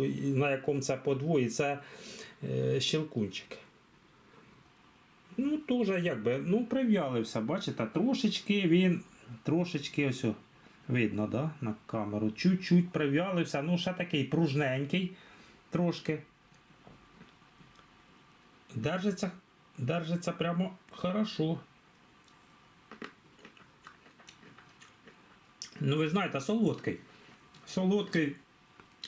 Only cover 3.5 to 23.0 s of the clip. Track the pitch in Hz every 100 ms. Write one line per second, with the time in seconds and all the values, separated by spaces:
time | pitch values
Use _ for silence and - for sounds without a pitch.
3.5 | - - - - - - - - - -
4.5 | - - - - - - - - 190 277
5.5 | 302 - 247 202 185 170 123 107 131 147
6.5 | 208 233 262 254 202 143 123 110 117 110
7.5 | 180 147 - 113 160 240 269 208 - -
8.5 | 202 180 175 185 170 - - - 117 -
9.5 | 160 175 147 - - 143 127 113 107 -
10.5 | - - - - 123 107 104 107 113 156
11.5 | 151 113 107 - 117 101 107 107 110 180
12.5 | 185 - 175 175 156 147 143 190 175 165
13.5 | 147 151 175 185 180 175 151 127 170 165
14.5 | 139 139 131 139 180 185 - - - -
15.5 | - - 170 175 165 - 156 - _ -
16.5 | - - - - - - - - - -
17.5 | - - - - - - - - - -
18.5 | - - 120 127 180 202 185 185 - -
19.5 | _ - - 123 165 160 170 175 - 170
20.5 | 170 185 - - - 180 202 214 - 160
21.5 | 165 - - - - - - - - -
22.5 | - - - - -